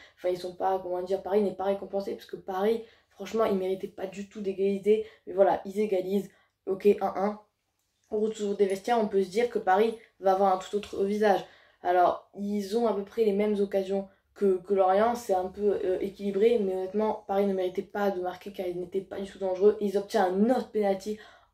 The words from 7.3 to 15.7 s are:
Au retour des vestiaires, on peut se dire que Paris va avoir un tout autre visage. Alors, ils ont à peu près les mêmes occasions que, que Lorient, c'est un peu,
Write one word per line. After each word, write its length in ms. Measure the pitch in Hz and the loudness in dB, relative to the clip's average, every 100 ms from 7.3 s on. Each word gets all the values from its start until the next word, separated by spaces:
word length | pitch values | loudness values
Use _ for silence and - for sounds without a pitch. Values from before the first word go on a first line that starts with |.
| 208 - _ _ _ _ _ _ | -4 -12 _ _ _ _ _ _
Au 100 | 214 | -4
retour 340 | 220 220 208 | -2 -2 -4
des 100 | 196 | 0
vestiaires, 340 | 196 190 - 233 | 0 0 0 0
on 100 | 208 | 2
peut 140 | 196 | 0
se 60 | 185 | 0
dire 220 | 196 240 | 0 -2
que 80 | 214 | 0
Paris 400 | - 190 226 226 - _ | 2 4 2 -2 -14 _
va 140 | 190 | 0
avoir 220 | 190 196 | 4 4
un 40 | 185 | 2
tout 160 | - 208 | -2 -6
autre 280 | - - | -6 -4
visage. 400 | 196 208 214 180 - - _ _ | -2 2 2 2 -2 -16 _ _
Alors, 480 | 180 180 175 - - 190 | 0 4 4 2 -8 -10
ils 380 | 202 208 196 220 | -6 -4 -2 0
ont 80 | 233 | 0
à 80 | |
peu 100 | 202 | 0
près 200 | 202 - | -4 0
les 100 | 214 | 2
mêmes 260 | 196 214 202 | 2 2 0
occasions 480 | 196 196 185 196 196 _ _ | 0 0 -2 -4 -6 _ _
que, 220 | - 202 185 | -2 0 0
que 140 | 180 | 0
Lorient, 420 | 196 185 190 226 | 4 4 6 4
c'est 200 | 233 - | 0 0
un 140 | 185 185 | 0 -2
peu, 300 | 202 202 | -2 0